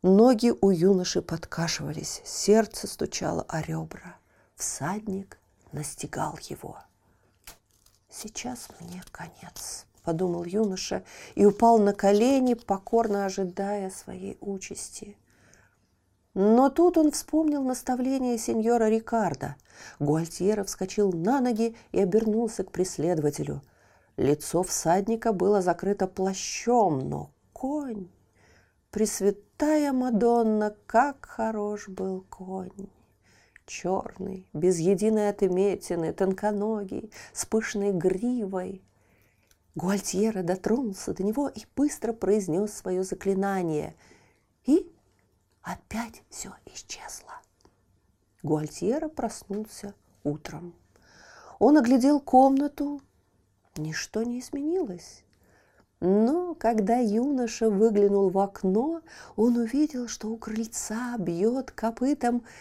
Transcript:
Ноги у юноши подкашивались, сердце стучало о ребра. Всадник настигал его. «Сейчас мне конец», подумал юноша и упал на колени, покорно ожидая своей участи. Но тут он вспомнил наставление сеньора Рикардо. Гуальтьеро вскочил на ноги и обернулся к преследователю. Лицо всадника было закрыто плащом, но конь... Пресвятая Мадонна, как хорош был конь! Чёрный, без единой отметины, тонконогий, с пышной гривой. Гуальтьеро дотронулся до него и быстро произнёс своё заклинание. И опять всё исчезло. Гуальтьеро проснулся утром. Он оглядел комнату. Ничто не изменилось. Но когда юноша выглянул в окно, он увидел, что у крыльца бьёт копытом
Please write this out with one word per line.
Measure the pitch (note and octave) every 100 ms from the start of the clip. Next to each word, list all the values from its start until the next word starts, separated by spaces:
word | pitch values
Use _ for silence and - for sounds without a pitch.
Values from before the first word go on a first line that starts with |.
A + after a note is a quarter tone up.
Ноги | F3+ G3 A#3+ A#3 A#3+ A#3
у | G3
юноши | F3+ F#3 F#3+ F3+ F3
подкашивались, | - E3 - - E3 - D3+ D3+ D#3 - -
сердце | - - G#3+ G#3 - -
стучало | - - - E3 D#3+ -
о | E3
ребра. | D#3 D#3+ D#3+ - F3 - _ _ _ _
Всадник | - - C#3+ G#3 G#3+ F#3+ G3 - _ _ _
настигал | D3 D3 - - C#3+ D#3 D3+
его. | - - - - - _ _ _ _ _ - - _ _ _ _ _
«Сейчас | - G#3+ - B3 A#3+ - -
мне | E3+ F3+ -
конец», | - E3 - E3 - - - - _
подумал | - E3 F#3 E3+
юноша | F3 G3 A3 F#3 - F#3+ - - -
и | -
упал | G3+ G3+ A#3 A3+
на | G3+
колени, | G3+ G3+ G#3 A#3+ C4+ B3+
покорно | A#3 - F#3+ - A#3 A3+ G3+ G3
ожидая | F#3+ F#3 F#3 G3 G#3 F#3+
своей | F#3+ - F#3 G3 G3
участи. | G#3 G3 - G#3 - - G#3 G3+ _ _ _ _ _ _ _ _ _ _ _
Но | F#3+ G3+ A#3 C4+
тут | C4+ F4 F4
он | D#4
вспомнил | - - D4+ D#4 D4
наставление | C4 B3 - B3+ B3+ C4+ B3+ A#3
сеньора | A#3 A#3 A3 A#3+ A3
Рикардо. | A3+ A3+ A3+ F#3+ - - C#3 _ - - -
Гуальтьеро | D3 D#3 E3 - F#3 G#3+
вскочил | G3 - F#3 - G3+
на | E3 F3 C4+
ноги | B3 A3 A3+ A3+ -
и | -
обернулся | G3 G#3+ A3 G#3+ A#3 A3+
к | F#3+
преследователю. | - F#3 - D#3+ F3 D3 D3 C#3+ C#3+ - _ _ _ _ -
Лицо | C3 D3 - E3
всадника | F3+ - D#3+ F#3 G3+ A3+ A3+
было | G3 F3+ G#3
закрыто | F3+ E3+ F#3+ G3+ F#3
плащом, | - F#3+ F#3+ - - - A#3+ G3 C#3 C#3
но | D3 D3 _ _
конь... | - C4 D4+ C#4 G#3+ F3+ _ _ _ _ _ _ _ _
Пресвятая | - G#3+ - G3 G3+ _ _ D4+ D#4 C#4+
Мадонна, | B3+ B3+ G#3+ A#3 A#3 A3+ G#3+ G#3 G#3+ _
как | A3+ C#4+ C#4 -
хорош | - A3 A3 G#3 G#3 -
был | F#3 F#3+ F#3 F#3+
конь! | - F#3 F#3+ F#3 G3 G3 _ _ _ _ _ _ _ _
Чёрный, | - F3 F#3+ - - F#3+ F#3+ F#3
без | D3 F3 E3+
единой | E3 G3 G#3 A3 G#3
отметины, | G3+ F#3+ F3+ G3 F#3+ - F3 D#3+
тонконогий, | D#3+ F#3+ F#3+ G#3 G#3 G#3+ G#3+ G3 - G#3+ - -
с | - -
пышной | F#3 A3 G#3 G3+
гривой. | F#3 F#3 F#3 A#3+ B3 G3 F#3+ F#3 F#3+ _ _ _ _ _ _ _ _ _ -
Гуальтьеро | F3 G3+ - F#3 A3 G3+
дотронулся | F3 F#3+ G3+ A#3 B3 F#3+ -
до | F3
него | F#3+ A3+ C#4
и | - - -
быстро | D4 - A3
произнёс | A3+ - G#3+ F#3 D#3+ G#3+
своё | - F#3+ F#3
заклинание. | F#3 F#3 F#3+ F#3+ G3 G3 E3+ D3+ - - _ _ _ _ _ _ -
И | D#4 - _ _ _ _ _ _ _
опять | - F3+ _ A3 A#3 - _
всё | - F#3+ - -
исчезло. | - - - - - - - _ _ _ _ _ _ _ _ _ _
Гуальтьеро | - D#3 D3+ - F3 C#4 D#4+
проснулся | D#4 A3+ - - G3+ A3 - G3+ - _ _
утром. | D3 D3+ - D#3 F3 E3+ _ _ _ _ - - - -
Он | A3+ D4+
оглядел | A#3 B3+ C4 D4
комнату. | - B3+ C4+ C4+ C#4+ - C#4+ C#4+ _ _ _ _ _ _ _ -
Ничто | D#3 D#3 - G#3+
не | A#3 A#3+
изменилось. | - C#4+ D4 F#4 C#4+ F3+ - - _ _ _ _ _ _ _ _
Но | F3 G3 A3+ D#4+ F4+ E4
когда | A3 A3 G3+ A#3+
юноша | A#3 G#3+ C4 C4+ A#3+ - A3+
выглянул | G3 A3+ G3+ G3+ G3 G3
в | F#3
окно, | G3 - F#3+ G3 C#4+ E4 - - - -
он | A3+ A#3+
увидел, | A3+ C#4 D4+ B3+ A#3
что | - G#3+
у | A3
крыльца | A3 A3 A3 - - G#3+ B3 A#3+
бьёт | E3+ E3+ G#3+ B3+ B3+
копытом | - A3 A3+ C4 C#4+ A#3+ A#3+ - -